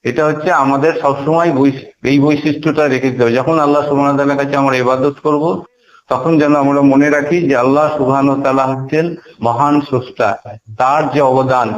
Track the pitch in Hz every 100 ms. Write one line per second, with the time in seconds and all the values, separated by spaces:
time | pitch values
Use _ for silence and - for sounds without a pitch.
0 | 120 120 151 147 156 165 135 139 147 151
1 | 139 139 147 165 170 135 139 131 - -
2 | 120 139 143 147 151 147 156 147 151 131
3 | 131 127 117 120 131 165 147 147 147 143
4 | 143 139 143 139 139 139 139 127 127 131
5 | 139 143 151 147 160 185 - _ _ -
6 | _ 123 131 160 147 147 139 143 139 135
7 | 147 147 147 175 151 135 123 139 151 147
8 | 131 135 139 139 139 131 131 131 135 151
9 | 170 165 - - 113 117 143 147 143 127
10 | - - 110 98 - 107 - 107 131 147
11 | 151 139 135 131 131 127 117